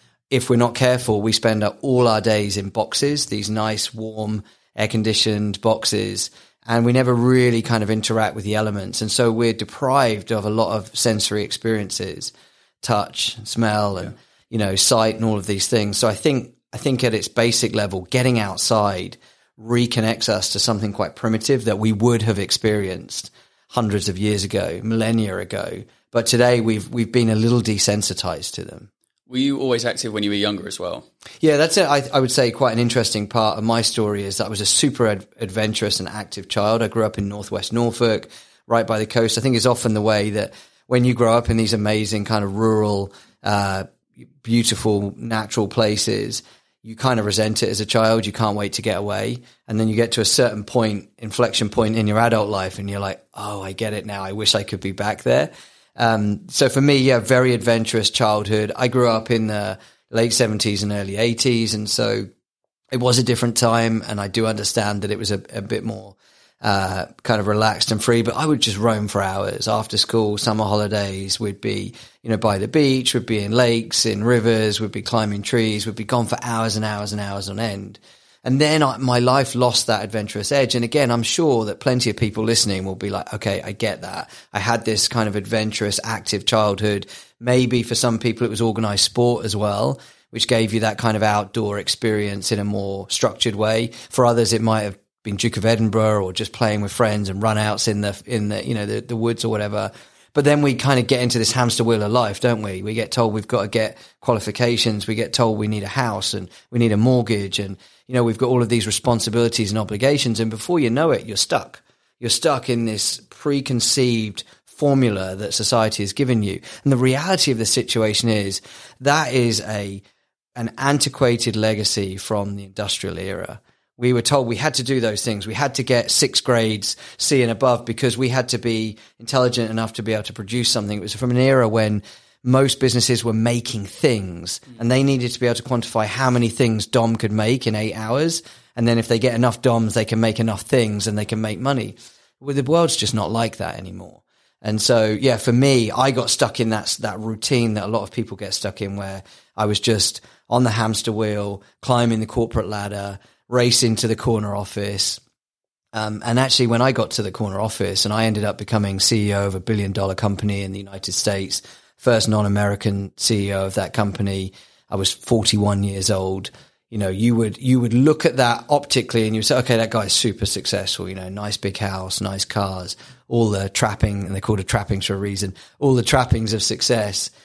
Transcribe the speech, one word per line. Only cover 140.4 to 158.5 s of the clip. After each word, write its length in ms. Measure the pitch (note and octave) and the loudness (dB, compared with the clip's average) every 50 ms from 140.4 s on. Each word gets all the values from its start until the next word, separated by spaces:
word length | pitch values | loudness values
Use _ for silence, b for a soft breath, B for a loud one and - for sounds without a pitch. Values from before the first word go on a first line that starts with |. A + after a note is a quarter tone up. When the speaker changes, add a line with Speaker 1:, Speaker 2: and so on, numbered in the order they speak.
Speaker 1:
enough 220 | A2+ A2+ G2+ - | 0 0 -2 -4
things 440 | - - C#3 B2 A2+ G#2+ G#2 G#2 G2 | -2 0 2 2 2 2 0 -2 -2
and 100 | A2 G#2 | -2 -2
they 100 | G#2+ G#2+ | -2 -4
can 140 | - A2+ A2 | -4 -4 -4
make 200 | A2 G#2+ G#2 E2+ | -4 -4 -6 -4
money. 340 | B2+ C#3 C#3 A#2+ G2+ G2+ B B B B B B B B B _ | -2 -2 -2 -2 -4 -6 B B B B B B B B B _
Well, 160 | C3+ C#3+ C#3 | -8 -4 -2
the 80 | C#3 B2 | -2 0
world's 320 | C#3 D#3+ E3+ E3+ D#3+ - | 2 2 4 4 2 0
just 180 | - - A2+ - | 0 -2 -2 -2
not 160 | G#2+ - F2 | -2 -2 -2
like 280 | A2+ A2+ A#2 A2 - - | -2 -2 -2 -2 -4 -6
that 180 | F2 E2 E2 F2 | -8 -8 -8 -10
anymore. 440 | F#2 F2+ F#2 F#2 F2+ - - _ _ _ _ _ _ _ _ _ | -12 -14 -14 -16 -16 -18 -20 _ _ _ _ _ _ _ _ _
And 220 | - G#2+ G#2+ G#2+ | -6 -4 -2 2
so, 240 | - - A#2+ A2+ A2 G#2+ | 4 4 4 4 4 2
yeah, 260 | G#2+ F#2+ C3 B2+ A#2 | 2 2 2 2 2
for 160 | G#2 - B2+ | 2 2 2
me, 400 | A#2+ B2 C3+ C#3 C3+ B2 A2+ G#2 | 4 6 6 6 6 4 4 2
I 180 | - B2 C3 C#3 | 2 2 2 2
got 200 | A2+ B2+ A2 G2 | 2 0 0 0
stuck 280 | - - B2+ A#2 - - | 0 0 0 0 0 0
in 120 | A#2 A2 | -2 0
that, 260 | A2 G#2+ - - - - | -2 -2 -2 -4 -4 -4
that 200 | A#2+ G#2+ F#2+ G#2 | -4 -6 -6 -6
routine 540 | G#2+ A2+ A2 A2 - - C#3 A#2+ A#2 A2 G#2 | -6 -6 -6 -6 -2 0 2 2 2 2 0
that 100 | G#2+ F#2+ | -2 -2
a 40 | G#2 | -2
lot 140 | A#2 G#2+ | -4 -4
of 80 | G2+ - | -4 -4
people 260 | - A#2+ G#2 - G2 | -6 -6 -6 -6 -8
get 180 | - G2+ F#2 - | -12 -8 -8 -6
stuck 260 | - - G2 F#2+ - | -6 -6 -6 -6 -6
in, 140 | G#2 G2 G2+ | -6 -6 -6
where 260 | G2+ G2 G2 F#2+ F#2+ b b b b b b b | -8 -8 -10 -10 -12 b b b b b b b
I 100 | G#2+ G#2+ | -2 0
was 120 | G#2 G#2 - | 0 0 2
just 440 | - A#2 A2 G2+ - - - - b b b b b - | 2 2 2 2 2 0 -2 -6 b b b b b 0
on 160 | A#2 B2+ B2+ | 2 2 2
the 60 | A#2 | 2
hamster 420 | G#2 A#2 A2+ A2+ A2 - - A2+ | 2 0 0 0 -2 -2 -2 -2
wheel, 500 | G#2 A2 A2 G#2+ G#2 G#2 G2+ G2+ G2+ G2 b b b b | -2 -2 -2 -2 -2 -4 -4 -6 -8 -10 b b b b
climbing 380 | - C3 B2 A#2+ A#2+ A#2 A2+ A2 | 0 2 2 4 4 2 2 0
the 80 | A2 | -2
corporate 420 | - - A#2+ A#2 A#2 - A2+ F2+ G2 | -4 -2 -2 -2 0 -2 -4 -4 -4
ladder, 520 | G#2 G2+ G2+ G2+ G2+ G2+ G2+ G2+ G2 b b b b b b - | -6 -6 -6 -8 -8 -8 -10 -10 -12 b b b b b b -2
racing 480 | A#2+ B2 A#2+ B2 A2+ - B2+ A2+ A2 | 2 2 4 4 4 4 4 2 2
to 120 | - B2 A2 | 2 0 0
the 80 | G#2+ | -2
corner 400 | - - A#2+ A2+ G#2+ G#2+ G#2 G2+ | 0 0 0 0 0 0 -2 -4
office. 640 | G2+ G2 - - G#2 G2+ G2+ G2+ F#2+ - - - - _ _ _ _ _ _ _ _ _ _ _ _ _ _ | -6 -6 -6 -6 -6 -6 -4 -4 -4 -4 -4 -4 -8 _ _ _ _ _ _ _ _ _ _ _ _ _ _
Um, 300 | - A2 A2 G#2+ G#2+ G2+ - | -6 -6 -4 -4 -6 -4 -2
and 160 | A#2+ A#2 B2+ | 0 2 2
actually, 280 | C3+ B2+ - - B2 A2+ | 2 2 2 2 2 2
when 120 | A#2 A#2 | 4 4
I 80 | B2+ C3+ | 4 2
got 200 | A2 A#2+ A2 - | 2 0 -2 -2
to 100 | - A#2 | -2 -4
the 80 | G2+ F#2+ | -4 -6
corner 300 | - - G#2+ G2 G2 G2 | -6 -4 -4 -4 -2 -2
office 440 | A2 G#2+ - - F#2+ F2+ F#2 - - | -2 -2 -2 -2 -2 -2 0 0 0
and 100 | G#2 G#2+ | 0 0
I 100 | A2+ A2+ | 2 2
ended 200 | A2+ G#2+ G#2+ G#2+ | 2 0 0 -2
up 120 | G#2 | -2